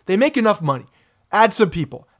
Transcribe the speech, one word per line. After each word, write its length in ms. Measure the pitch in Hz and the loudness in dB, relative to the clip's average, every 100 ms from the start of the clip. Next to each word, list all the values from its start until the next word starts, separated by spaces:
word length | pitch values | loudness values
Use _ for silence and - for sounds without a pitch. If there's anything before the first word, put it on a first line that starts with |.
| - | -4
They 100 | 196 | 0
make 200 | 285 285 | 0 2
enough 260 | 220 208 | 0 0
money. 240 | 156 131 - _ _ _ _ | -2 -6 -10 _ _ _ _
Add 220 | 208 226 | 2 2
some 160 | - 196 | 2 -2
people. 400 | 170 147 123 - _ | -2 -8 -12 -20 _